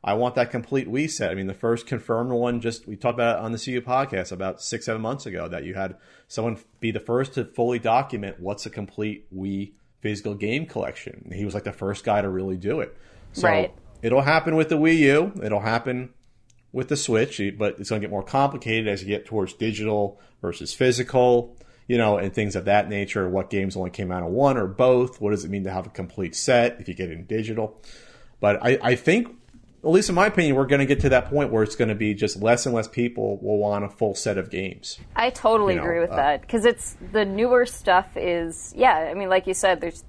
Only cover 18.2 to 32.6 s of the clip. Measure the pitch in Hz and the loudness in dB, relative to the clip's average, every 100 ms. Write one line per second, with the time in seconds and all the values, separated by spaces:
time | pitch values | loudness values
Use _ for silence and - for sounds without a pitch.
18.2 | - 135 139 139 113 113 107 98 95 101 | -2 2 2 0 -2 -2 0 -4 -2 -4
19.2 | - 110 92 - 113 104 107 107 101 - | -2 -4 -4 -2 -4 -2 -2 0 -2 -4
20.2 | - _ 87 85 80 - 127 120 127 127 | -20 _ -8 -8 -10 0 2 2 2 4
21.2 | 123 120 120 - - _ - 120 110 104 | 6 4 2 -14 -20 _ -2 2 4 2
22.2 | 95 92 104 98 98 101 95 101 98 107 | 0 -2 -2 -2 4 4 4 -4 -4 -2
23.2 | 92 95 95 101 95 92 90 90 92 90 | 0 -2 -2 -2 -2 -4 -8 -6 -6 -4
24.2 | 85 101 139 127 95 98 127 127 127 - | -2 2 2 2 -2 2 4 4 2 -2
25.2 | 104 104 85 101 95 92 92 - 90 - | -2 -2 -2 -6 -4 -6 -8 -10 -10 -6
26.2 | 90 - - 123 120 - - 87 90 82 | -6 -4 4 4 4 0 -12 -8 -8 -8
27.2 | 90 110 110 110 107 - - - - - | -6 -4 -4 -4 -4 -8 -20 -20 -20 -20
28.2 | - _ 104 101 123 123 120 123 - 202 | -20 _ 2 2 2 2 2 2 4 2
29.2 | 240 - - - - _ 156 175 214 175 | 0 -10 -20 -20 -20 _ 4 4 4 4
30.2 | 208 208 160 131 131 139 135 139 143 127 | 4 4 2 4 4 4 4 2 6 4
31.2 | - 143 135 110 107 - 113 104 107 101 | 4 0 2 2 0 2 0 2 0 0
32.2 | 107 95 110 120 | -2 0 2 2